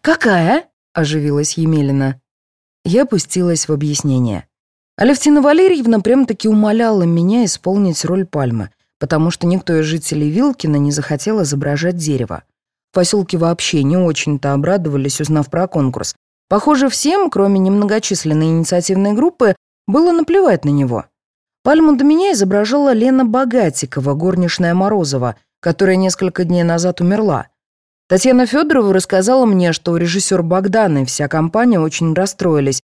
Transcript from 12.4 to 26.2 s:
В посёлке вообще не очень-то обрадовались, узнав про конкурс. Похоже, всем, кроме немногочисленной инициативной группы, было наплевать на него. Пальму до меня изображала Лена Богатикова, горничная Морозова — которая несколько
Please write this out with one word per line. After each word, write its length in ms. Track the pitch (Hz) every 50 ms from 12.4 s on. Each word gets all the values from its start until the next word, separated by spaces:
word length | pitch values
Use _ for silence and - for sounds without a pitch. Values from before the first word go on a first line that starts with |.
| _ _ _ _ _ _ _ _ _ _ _
В 20 |
посёлке 440 | 190 180 175 - 208 190 - - 170
вообще 440 | 165 165 170 165 - - - 156 139
не 140 | 139 156
очень-то 560 | 185 185 170 156 - - - 147 139 - 143 139
обрадовались, 680 | 139 143 165 185 202 175 160 143 139 135 143 143 -
узнав 300 | 156 147 156 151 147 143
про 160 | - 165 185
конкурс. 480 | 185 - 170 139 131 127 - - - - _ _ _ _ _ _ _
Похоже, 400 | 190 208 - - 302 269 269 269
всем, 400 | - - - 285 349 403 392 320
кроме 300 | - 196 196 196 202 190
немногочисленной 920 | 190 190 196 202 208 202 208 220 220 - 202 175 - 156 151 151 156 160
инициативной 640 | 160 165 165 - 185 175 175 - 190 185 196 202 208
группы, 420 | 208 285 349 339 _ 247 214 185 _ _ _ _ _ _ -
было 240 | 196 285 330 359 339
наплевать 520 | 330 311 - 330 392 381 330 202 165 -
на 60 | 147
него. 360 | 143 143 139 127 120 107 - _ _ _ _ _ _ _ _ _ _ _ _
Пальму 320 | 247 294 320 320 311 294
до 80 | 247 277
меня 260 | 285 302 320 370 403
изображала 600 | 370 226 202 185 196 202 208 214 247 285 285 277 254
Лена 320 | 220 220 254 262 262 262
Богатикова, 920 | 233 214 254 269 247 226 254 214 165 139 - - 127 - - 127 139 143
горничная 600 | 143 160 185 190 175 180 170 - - 180 170 170
Морозова — 600 | 180 190 202 214 202 170 143 139 135 123 123 110 _ _ _ _ _ -
которая 300 | 170 165 - 202 190 185
несколько 480 | 185 190 185 180 -